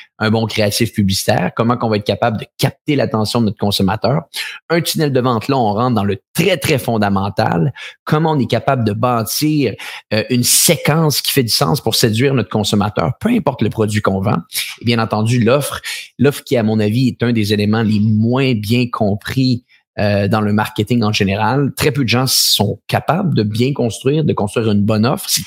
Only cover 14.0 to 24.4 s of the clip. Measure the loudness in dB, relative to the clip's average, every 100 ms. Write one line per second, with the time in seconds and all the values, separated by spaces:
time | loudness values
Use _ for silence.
14 | 0 0 0 -2 -4 -10 -10 -6 -2 0
15 | 0 0 0 2 4 2 0 -8 -10 -12
16 | -10 0 2 2 -2 0 2 2 2 2
17 | 0 0 0 0 0 2 2 2 2 2
18 | 2 2 2 2 2 0 0 0 0 -2
19 | -2 -2 -4 -2 0 0 _ _ _ -4
20 | 0 0 2 0 2 0 -2 -2 0 0
21 | 0 0 0 2 0 0 -2 0 -2 0
22 | 0 0 2 0 0 2 0 -2 -2 -2
23 | 0 0 2 0 0 0 0 0 -4 -2
24 | -2 0 0 0